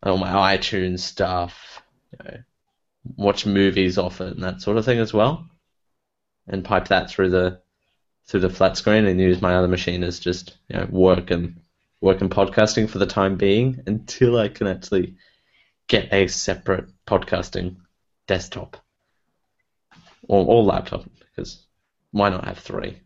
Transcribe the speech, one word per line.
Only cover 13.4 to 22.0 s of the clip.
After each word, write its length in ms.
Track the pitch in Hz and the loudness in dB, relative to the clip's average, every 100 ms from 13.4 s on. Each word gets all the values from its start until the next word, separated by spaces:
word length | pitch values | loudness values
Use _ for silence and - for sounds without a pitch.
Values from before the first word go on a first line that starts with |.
| 98 101 127 131 - | 2 2 0 -2 -4
until 520 | 107 - - 123 120 | -6 -6 2 2 4
I 100 | 104 | 0
can 180 | - 104 | -2 -4
actually 500 | 90 - 98 90 - _ _ _ _ _ _ _ | -4 -2 -2 -2 -8 _ _ _ _ _ _ _
get 240 | 110 95 | -2 2
a 140 | 98 92 | 2 2
separate 600 | - - 92 - 92 - _ - | -2 -6 -6 -2 -4 -4 _ -2
podcasting 680 | 98 - 90 87 92 92 92 _ _ _ _ - | -2 0 -4 -4 -8 -8 -10 _ _ _ _ -4
desktop 500 | 92 - - - - _ _ _ _ _ _ _ _ _ _ _ _ _ _ - | -4 -4 -14 -16 -20 _ _ _ _ _ _ _ _ _ _ _ _ _ _ 0
or, 160 | 101 | 2
or 180 | 90 117 | 6 4
laptop, 400 | 104 90 - - - _ | 4 0 -4 -10 -12 _
because 440 | _ - - - _ _ _ _ | _ -14 -14 -14 _ _ _ _